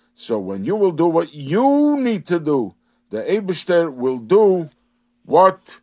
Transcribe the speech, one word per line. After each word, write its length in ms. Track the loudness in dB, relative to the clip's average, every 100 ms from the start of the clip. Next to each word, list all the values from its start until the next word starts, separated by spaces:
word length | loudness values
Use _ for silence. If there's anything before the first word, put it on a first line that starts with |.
| _
So 240 | -16 -6 -6
when 260 | -6 -8
you 120 | -4 0
will 140 | 0
do 160 | 2 0
what 260 | 0 -2
you 640 | -6 -4 0 2 2 2 0
need 300 | -2 -4 -2
to 120 | -4
do, 360 | -2 -2 -2 -10 _ _ _
the 140 | -8
Eibishter 720 | -4 -4 -2 -6 0 0 0
will 240 | -2 -4 -4
do 500 | 2 4 4 2 -2 _ _ _ _ _
what 540 | 0 4 4 2 _ -20